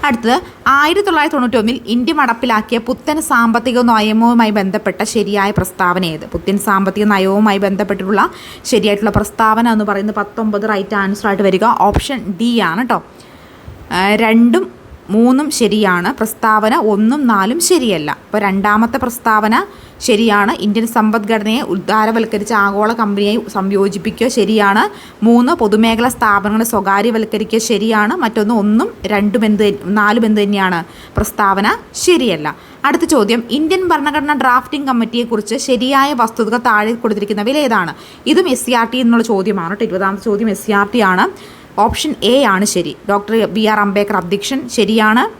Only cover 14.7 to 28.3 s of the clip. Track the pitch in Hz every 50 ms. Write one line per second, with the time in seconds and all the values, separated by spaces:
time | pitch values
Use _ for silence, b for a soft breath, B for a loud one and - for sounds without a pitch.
14.7 | - - - - - - - - 185 220 233 247 254 269 302 311 311 - 240 202
15.7 | 196 220 214 190 180 175 175 196 262 - 226 220 - - - 226 214 214 208 220
16.7 | 247 339 - 220 208 196 220 220 254 294 285 240 226 196 190 202 254 339 339 -
17.7 | 370 330 254 226 190 160 151 147 143 - - - - 214 202 202 190 196 196 208
18.7 | 208 214 226 226 233 254 240 240 240 - - 233 220 214 208 214 226 269 392 403
19.7 | B B B B B B - - 220 208 233 233 208 208 202 208 320 - - 214
20.7 | 202 226 226 226 226 233 214 214 214 226 208 202 226 220 202 214 220 254 - -
21.7 | 175 190 - - 202 220 220 220 226 226 226 220 226 208 208 202 - 208 202 202
22.7 | 196 202 214 214 233 233 220 202 202 202 208 202 214 240 - - - 208 190 196
23.7 | 202 196 196 208 190 202 165 220 - - 226 262 247 - 202 190 220 214 202 202
24.7 | 196 208 320 415 B B B B B B - 226 233 240 240 262 339 339 233 208
25.7 | 190 214 220 226 226 220 247 262 247 - 226 220 202 202 196 208 208 220 220 220
26.7 | - 208 190 190 196 202 208 240 226 226 220 214 - 208 220 - - 220 220 -
27.7 | 233 196 202 226 220 214 208 214 320 370 277 226